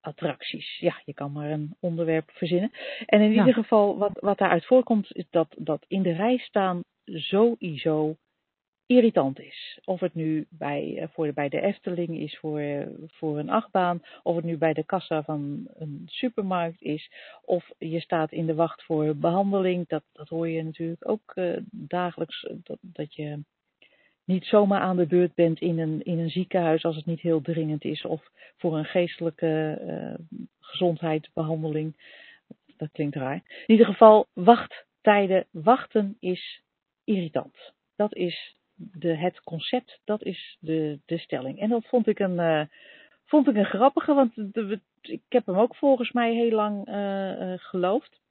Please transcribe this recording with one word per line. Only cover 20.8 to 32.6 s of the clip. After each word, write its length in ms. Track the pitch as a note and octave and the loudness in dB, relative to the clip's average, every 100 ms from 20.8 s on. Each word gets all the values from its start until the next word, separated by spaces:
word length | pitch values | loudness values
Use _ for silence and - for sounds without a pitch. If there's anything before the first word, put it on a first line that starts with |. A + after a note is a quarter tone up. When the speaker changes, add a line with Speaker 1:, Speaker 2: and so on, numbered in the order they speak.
| E3 E3+ - | -8 -8 -4
Speaker 1:
ook, 220 | G#3+ _ - | -6 _ -6
eh, 220 | F3+ F3 - | -4 -4 -8
dagelijks, 720 | - D3+ F3+ F3+ - E3 - | -14 -8 -4 -4 -6 -10 -10
eh, 120 | - E3+ | -14 -14
dat, 140 | - - | -14 -16
dat 340 | F#3 E3 D3+ - | -16 -12 -12 -10
je 240 | D3+ D3 D3 _ _ _ _ _ _ _ - | -10 -10 -14 _ _ _ _ _ _ _ -4
niet 200 | F#3 - | -4 4
zomaar 360 | G#3+ G#3 G3 | 4 6 2
aan 140 | F#3 F3+ | 2 0
de 100 | E3+ | 2
beurt 260 | F3 F3+ - | 4 2 4
bent 240 | E3+ D#3+ | 2 2
in 200 | F3 E3 | -2 -2
een, 240 | D#3+ D#3 | -2 -4
in 160 | - E3 | -4 -4
een 100 | E3 | -2
ziekenhuis 560 | F3 F3+ F#3 E3+ D#3+ E3 | -4 -2 0 2 0 0
als 100 | D#3 | -4
het 100 | D3+ | -6
niet 140 | E3 | -4
heel 200 | E3+ D#3+ | 0 0
dringend 420 | C#3+ E3 D#3 D3+ | 0 -4 -2 -4
is, 220 | - D3+ - | -6 -8 -6
of 240 | D#3+ _ _ - _ | -8 _ _ -20 _
voor 200 | F3 D#3 | -4 -2
een 80 | D3+ | -2
geestelijke, 920 | F#3 F3 - E3 D3+ E3 D#3 D#3 D3+ - | 0 0 -2 -6 -2 -2 0 -2 -6 -8
eh, 500 | - - - E3 - - _ | -10 -8 -12 -14 -16 -16 _
gezondheidsbehandeling. 1400 | - - F3+ D#3+ E3 D#3 D#3 - D#3 D#3+ D#3 D3+ D#3 - - - - - _ - | -14 -2 0 0 -2 -4 -6 -8 -4 -4 -4 -4 -6 -10 -20 -20 -20 -20 _ -20